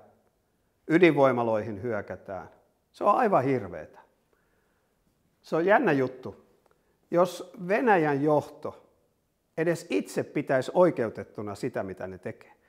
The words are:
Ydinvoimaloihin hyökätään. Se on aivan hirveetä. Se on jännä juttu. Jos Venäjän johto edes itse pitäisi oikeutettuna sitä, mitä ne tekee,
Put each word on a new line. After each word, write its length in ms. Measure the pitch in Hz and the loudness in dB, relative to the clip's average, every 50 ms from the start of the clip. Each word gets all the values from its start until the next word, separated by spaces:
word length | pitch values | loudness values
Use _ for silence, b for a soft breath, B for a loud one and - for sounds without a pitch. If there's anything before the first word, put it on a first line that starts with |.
| - _ _ _ _ _ _ _ _ _ _ _ _ _ _ _ _ - | -20 _ _ _ _ _ _ _ _ _ _ _ _ _ _ _ _ 0
Ydinvoimaloihin 920 | - 202 180 165 151 143 135 131 123 120 120 113 113 107 110 117 104 95 | 4 6 6 6 6 6 4 4 4 2 0 0 -2 -2 -4 -6 -10 -8
hyökätään. 680 | 110 123 110 101 98 - 95 90 - - 95 90 80 - - _ _ _ _ _ _ _ | -8 -6 -6 -6 -8 -10 -14 -14 -12 -12 -12 -12 -14 -16 -20 _ _ _ _ _ _ _
Se 120 | _ - 349 | _ -2 0
on 100 | 311 311 | 2 2
aivan 300 | - 254 214 185 151 127 | 2 2 2 2 2 2
hirveetä. 540 | 139 135 120 104 87 87 78 78 - - - - _ _ _ _ _ _ _ _ _ _ _ _ _ _ _ _ _ _ _ _ _ _ _ _ _ _ _ | 2 -2 -2 -4 -8 -12 -14 -14 -16 -20 -20 -20 _ _ _ _ _ _ _ _ _ _ _ _ _ _ _ _ _ _ _ _ _ _ _ _ _ _ _
Se 140 | _ - 180 | _ -4 -2
on 100 | 160 170 | 0 2
jännä 260 | 196 208 180 269 185 | 4 4 4 4 2
juttu. 540 | 147 135 131 123 - - - 107 - - _ _ _ _ _ _ _ _ _ _ _ _ _ _ | 2 2 0 -2 -4 -10 -16 -18 -18 -18 _ _ _ _ _ _ _ _ _ _ _ _ _ _
Jos 420 | 170 170 185 180 - - - - - - 180 175 | 2 2 2 2 0 -10 -16 -16 -16 -14 -4 -2
Venäjän 540 | 202 247 277 233 202 175 156 151 143 135 | -2 0 4 4 4 4 4 2 0 0
johto 640 | 143 151 151 143 - - - - - 110 - - _ _ _ _ _ _ _ _ _ _ _ _ _ _ _ | 2 2 2 2 0 -4 -14 -14 -14 -14 -14 -14 _ _ _ _ _ _ _ _ _ _ _ _ _ _ _
edes 300 | - 160 175 165 165 - - | -2 -2 -2 -2 -2 -4 -4
itse 320 | 254 294 - - - 180 | -4 -4 -4 -4 -6 -8
pitäisi 480 | 120 - - 156 139 - 143 131 123 - - | -8 -4 -6 -6 -2 0 0 0 -2 0 2
oikeutettuna 800 | 175 185 170 127 - 117 107 - 107 98 - - - 107 104 98 | 4 4 4 4 0 -4 -4 -6 -10 -14 -14 -14 -12 -12 -12 -10
sitä, 280 | - - 131 - 120 | -8 -8 -8 -6 -6
mitä 240 | 101 95 92 - 95 | -8 -8 -10 -12 -12
ne 120 | 92 92 92 | -12 -12 -12
tekee, 340 | - 117 - - - - _ b b | -14 -14 -14 -14 -20 -20 _ b b